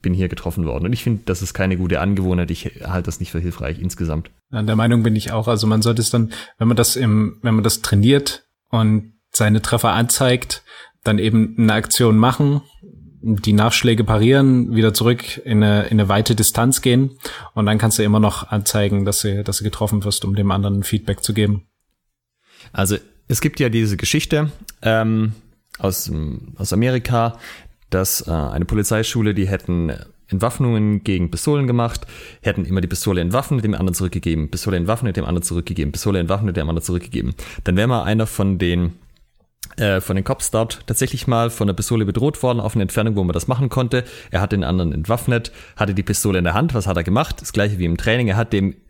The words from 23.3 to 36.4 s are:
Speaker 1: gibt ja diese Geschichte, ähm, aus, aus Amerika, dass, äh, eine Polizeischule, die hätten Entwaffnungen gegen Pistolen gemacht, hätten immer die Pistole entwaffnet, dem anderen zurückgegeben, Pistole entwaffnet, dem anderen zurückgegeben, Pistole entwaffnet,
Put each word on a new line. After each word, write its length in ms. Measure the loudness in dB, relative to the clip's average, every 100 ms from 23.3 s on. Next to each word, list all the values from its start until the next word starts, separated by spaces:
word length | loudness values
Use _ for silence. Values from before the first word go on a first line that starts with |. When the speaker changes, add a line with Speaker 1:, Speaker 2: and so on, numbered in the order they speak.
| -2
Speaker 1:
gibt 180 | -2 0
ja 100 | 0
diese 260 | 2 0 0
Geschichte, 560 | 0 -2 0 0 0 -6 -20 -4
ähm, 500 | 0 2 2 0 0 -4 _ _ _ -4
aus, 340 | -4 -2 -4 -6 -6 -8 -12 -10
aus 160 | -2
Amerika, 680 | 0 2 0 0 0 0 -4 -18 -20 -20 _ _
dass, 320 | -2 -2 -4 -4
äh, 40 |
eine 340 | -4 -2 -4
Polizeischule, 680 | -2 -2 0 -2 -2 0 0
die 140 | 0 -2
hätten 440 | -4 -2 -2 -2 -6 -14 _ _
Entwaffnungen 760 | -2 -2 0 0 2 0 0
gegen 260 | 0 -2 -2
Pistolen 360 | -2 -2 0 0
gemacht, 400 | 0 -2 -6 -12 -18 -20 -6
hätten 220 | -4 -2
immer 160 | -2 -2
die 80 | -2
Pistole 320 | -2 0 0
entwaffnet, 440 | 0 -2 0 -2
dem 100 | 0
anderen 200 | 0 -2
zurückgegeben, 560 | -2 -4 -2 -2 -2 -2
Pistole 260 | -4 -2 -2
entwaffnet, 400 | 0 -2 -2 -4
dem 80 |
anderen 180 | -2 -2
zurückgegeben, 500 | -2 -4 -4 -4 -4
Pistole 260 | -2 -2 0
entwaffnet, 380 | 0 0